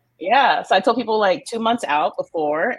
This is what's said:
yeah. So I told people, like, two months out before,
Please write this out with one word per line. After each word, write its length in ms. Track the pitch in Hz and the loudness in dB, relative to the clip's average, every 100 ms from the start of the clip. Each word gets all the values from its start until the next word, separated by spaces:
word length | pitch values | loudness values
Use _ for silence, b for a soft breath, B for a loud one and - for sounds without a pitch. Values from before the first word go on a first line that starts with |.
| _ _ | _ _
yeah. 440 | 175 247 240 151 | 0 2 4 2
So 120 | - | 2
I 60 | 196 | 2
told 160 | 240 240 | 2 0
people, 220 | 220 220 | -2 0
like, 260 | 202 175 | 2 0
two 140 | - 233 | -4 -4
months 260 | 226 240 - | -2 -2 -2
out 300 | 147 180 - | 0 -2 -4
before, 540 | 180 170 151 151 214 | -8 -4 -2 -2 -2